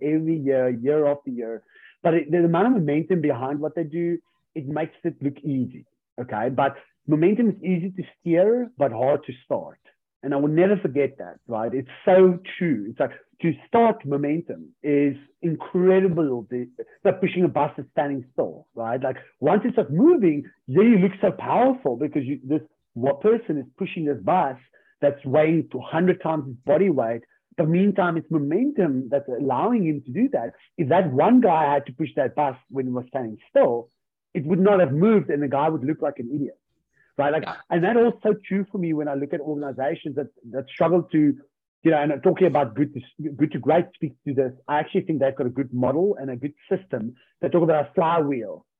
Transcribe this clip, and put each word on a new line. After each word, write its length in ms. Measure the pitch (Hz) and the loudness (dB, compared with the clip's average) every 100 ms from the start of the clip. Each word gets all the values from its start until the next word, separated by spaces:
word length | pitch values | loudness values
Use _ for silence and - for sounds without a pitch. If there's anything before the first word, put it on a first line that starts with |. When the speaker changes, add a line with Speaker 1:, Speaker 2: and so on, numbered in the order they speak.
Speaker 1:
every 340 | 147 156 160 160 | -2 -2 0 -2
year, 340 | 139 135 127 | 0 0 0
year 360 | 120 127 151 147 | -2 0 2 0
after 240 | 143 139 | -2 -6
year? 320 | 120 113 110 _ _ - _ | -10 -8 -10 _ _ -20 _
But 140 | 175 165 | 0 0
it, 160 | 147 | 0
the 120 | 175 | 2
amount 240 | 170 165 233 | 2 4 2
of 60 | |
momentum 480 | 254 147 147 160 180 | 2 2 -2 0 0
behind 380 | 147 123 131 143 | 0 -2 -4 -4
what 160 | 151 160 | -6 -6
they 80 | |
do, 340 | 156 165 170 170 - _ _ - | -6 -4 -4 -4 -8 _ _ -12
it 120 | 135 | -8
makes 280 | 151 160 _ | -6 -6 _
it 120 | 170 - | -8 -4
look 160 | 139 139 | -6 -6
easy, 420 | 160 135 120 - _ _ _ - | -4 -4 -4 -8 _ _ _ -14
okay? 300 | 123 104 123 | -8 -4 -2
But 260 | 127 139 - _ _ - | 0 -2 -2 _ _ -2
momentum 420 | 151 175 214 226 | 2 2 2 0
is 140 | - | 0
easy 280 | 185 180 185 | -2 -2 -4
to 120 | 185 - _ | -8 -12 _
steer, 520 | 175 165 196 240 240 - | 0 2 4 2 -2 -2
but 120 | 139 | -2
hard 320 | 110 131 143 - | 0 0 0 -4
to 80 | 127 _ | -18 _
start. 320 | 117 80 - _ _ _ _ | -6 -6 -20 _ _ _ _
And 100 | 135 | -4
I 40 | 143 | -2
will 100 | 151 | 0
never 300 | 156 185 208 | 2 4 2
forget 420 | 180 131 135 - | 0 -2 -2 -4
that, 160 | 90 - - | -16 -16 -8
right? 240 | 113 113 | -6 -4
It's 180 | 127 127 - | -6 -8 -4
so 360 | - 185 185 180 - - | 4 6 6 4 -8 -6
true. 300 | 175 117 101 | -2 -2 -6
It's 100 | 123 | -4
like, 120 | 131 - _ _ | -6 -6 _ _
to 100 | 170 143 - | -4 -4 -2
start 360 | 240 233 214 139 | 4 4 2 -4
momentum 640 | 143 147 160 - 85 80 _ | -4 -2 -4 -6 -14 -16 _
is 340 | 147 143 143 135 - _ | 0 2 2 -2 -14 _
incredible. 1040 | 170 147 - 185 185 190 190 165 151 123 107 | -4 -4 -4 2 4 4 2 0 -2 -2 -6
The, 180 | 123 123 - | -8 -8 -12
it's 100 | 113 _ | -16 _
like 180 | 196 - | -2 0
pushing 220 | 180 185 | -2 0
a 40 | 170 | 0
bus 260 | 143 143 - | 0 -4 -4
that's 120 | 135 | -8
standing 340 | - 143 139 127 | -4 -4 -4 -8
still, 340 | - 107 73 _ | -6 -6 -6 _
right? 260 | - 113 123 | -10 -6 -4
Like, 180 | 185 175 - _ | -4 -8 -14 _
once 220 | 139 208 240 | 0 2 2
it 80 | |
starts 180 | 226 185 | -2 -2
moving, 520 | 151 302 349 185 147 - _ - | 4 4 6 2 0 -6 _ -2
then 260 | 139 226 | 4 6
you 40 | 214 | 6
look 140 | 190 190 | 4 2
so 100 | 196 | -2
powerful 640 | - 120 170 254 254 139 120 | -2 -2 2 2 2 -4 -4
because 280 | 147 151 | -4 -4
you, 160 | 127 139 | -4 -8
this, 180 | 131 151 151 _ _ | -4 -4 -4 _ _
what 280 | 120 131 139 | -4 -2 2
person 360 | 208 233 - 151 | 2 2 0 -6
is 60 | - _ | -6 _
pushing 280 | 180 180 151 | -8 -4 -4
this 120 | 123 | -2
bus 380 | 92 180 147 127 _ _ _ _ | 0 0 0 -6 _ _ _ _
that's 240 | 143 139 139 | -2 0 0
weighing 420 | 143 156 165 - | 2 4 2 -2
two 120 | - | -10
hundred 400 | - 165 185 175 | -4 0 2 0
times 240 | 160 160 135 | -2 -4 -6
its 100 | 123 - | -10 0
body 240 | 151 196 | 2 2
weight. 300 | 135 113 117 - _ _ - | 0 -2 -6 -10 _ _ -4
But 100 | 156 | 0
meantime, 480 | 175 202 196 175 165 | 2 2 2 0 -2
it's 160 | - | -2
momentum 800 | 160 143 175 277 285 170 131 127 | -2 0 0 0 0 0 0 -2
that's 160 | 139 139 | -4 -4
allowing 580 | 120 135 127 196 240 165 | -4 -2 0 0 0 0
him 160 | 147 127 | -2 -6
to 60 | |
do 180 | 139 269 | -2 0
that. 240 | 156 120 - _ - | -2 -6 -12 _ -6
If 100 | 139 | 2
that 240 | 170 180 | 2 2
one 300 | 127 175 247 | 2 6 6
guy 320 | 214 160 147 | 6 2 2
had 120 | 143 143 | 0 -2
to 40 | |
push 180 | 127 151 139 | -8 -6 -2
that 200 | 131 - | -4 -2
bus 200 | 143 127 _ | -4 -4 _
when 160 | 135 127 | -8 -4
he 60 | |
was 100 | 123 123 | -6 -6
standing 280 | 135 113 110 _ | -10 -10 -12 _
still, 400 | - - 120 120 _ _ _ _ | 2 4 2 -6 _ _ _ _
it 120 | 190 143 | -8 -2
would 160 | 165 | 2
not 180 | 190 196 | 4 4
have 140 | 165 | 4
moved 360 | 143 208 214 143 | 4 4 4 2
and 140 | 147 | -2
the 60 | 143 | 0
guy 180 | 135 156 | 0 0
would 160 | 160 | -2
look 180 | 131 156 | -4 -4
like 180 | 151 - | -4 -6
an 120 | 117 | -8
idiot, 240 | 143 131 - _ _ _ _ _ - | -6 -6 -10 _ _ _ _ _ -2
right? 160 | 143 | 0
Like, 100 | 156 | 0
Speaker 2:
Yeah. 120 | - - - | -4 -12 -4
Speaker 1:
and 140 | 170 | 0
that 140 | 180 233 | 2 4
also 360 | 240 220 214 214 - | 2 2 -2 -2 -2
true 180 | 190 190 | -4 -4
for 60 | 208 | -4
me 160 | 170 | -2
when 160 | 151 147 | -2 -2
I 60 | 139 | -4
look 180 | 143 | -4
at 80 | 170 | -6
organizations 720 | 147 147 143 127 139 165 156 143 | -6 -6 -6 -4 -4 -4 -6 -6
that, 120 | 135 _ 120 | -8 _ -10
that 180 | 123 127 | -10 -10
struggle 340 | - 165 175 - | -2 2 2 2
to, 60 | 156 147 - _ _ _ _ | 2 2 0 _ _ _ _
you 80 | 165 | 2
know, 60 | 151 | 2
and 160 | 151 | 0
I'm 80 | 139 | 0
talking 260 | 185 170 180 | 0 4 2
about 260 | 143 131 | 2 0
good 200 | 110 147 | -2 -4
to, 360 | 127 - - 151 | -4 -16 -10 -10
good 200 | 143 151 | -2 -2
to 80 | 151 | 0
great 260 | 123 165 175 | 2 2 2
speaks 220 | _ 156 - 147 | _ -10 -8 -4
to 80 | |
this. 200 | 135 131 127 - | 0 -2 -4 -4
I 100 | 147 | -2
actually 220 | 156 196 | 0 -4
think 180 | 185 151 | -2 0
they've 160 | 135 135 | -2 -2
got 120 | 123 | -6
a 40 | |
good 220 | 123 127 | -4 -6
model 420 | 123 151 139 196 180 | -2 0 0 0 -2
and 120 | 135 | -6
a 60 | 123 | -8
good 160 | 147 - _ | -10 -12 _
system. 420 | 190 - 123 110 127 _ _ | -6 -4 -8 -8 -12 _ _
They 80 | 135 | -2
talk 140 | 175 | 2
about 240 | 165 156 143 | 2 2 0
a 60 | |
flywheel. 720 | - 160 170 147 131 104 78 _ _ | 0 0 0 0 -4 -8 -12 _ _